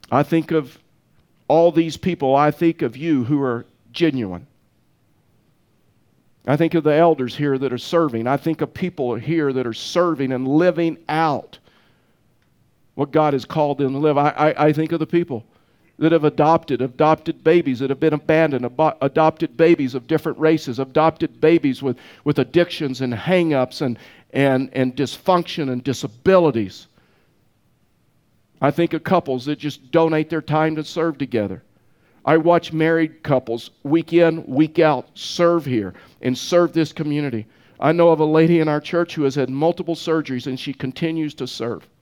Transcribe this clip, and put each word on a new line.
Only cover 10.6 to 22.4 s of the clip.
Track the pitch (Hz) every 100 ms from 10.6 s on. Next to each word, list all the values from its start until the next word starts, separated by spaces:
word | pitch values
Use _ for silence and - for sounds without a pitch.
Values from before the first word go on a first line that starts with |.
| 180 170 165 147 -
out | 156 160 127 - - _ _ _ _ _ _ _ _ _ _ _ _ _
what | - 143
God | 156 151
has | 139
called | - 160 147 139
them | 135
to | 135
live. | 151 143
I, | 147
I, | - 151 143 151
I |
think | 147 160
of | 165
the | 156
people | 170 175 120 - _ _ _ _ -
that | 160
have | 165
adopted, | 151 - 151 160 - 123
adopted | 127 - 156 156 - 160
babies | 156 175 147 123
that | 135
have | 135
been | 160
abandoned, | 147 - 160 160 131
abo-, | 123 - 156 -
adopted | 139 - 156 - 165 -
babies | 165 160 131
of | 131 120
different | 156 165 -
races, | 156 160 - 120
adopted | 131 156 160 160 160 -
babies | 156 170 143 127
with, | 135 120 - -
with | 147
addictions | 143